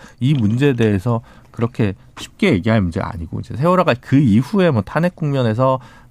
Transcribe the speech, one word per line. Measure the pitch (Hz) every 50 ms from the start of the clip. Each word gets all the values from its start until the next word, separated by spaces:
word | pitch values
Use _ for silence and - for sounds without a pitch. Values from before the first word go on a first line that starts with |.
| - - - -
이 | 120 135 156
문제에 | 135 107 101 113 123 143 143 131
대해서 | 117 113 107 104 95 - 123 117 113 - - - - - -
그렇게 | - - 120 - - - 117 101 92 - - - -
쉽게 | - - - - - - 190 139
얘기할 | 87 - 110 113 113
문제가 | 95 87 82 - - - -
아니고 | 82 82 80 - 104
이제 | 101 - -
세월호가 | 113 147 175 185 185 170 156 120 -
그 | - - 131
이후에 | 135 156 113 98 113 135 - - 202 180 170
뭐 | 139 110
탄핵 | 98 - - 156 165 180 -
국면에서 | - 160 147 139 135 123 113 107 113 131 131 131 127 127 - - - - -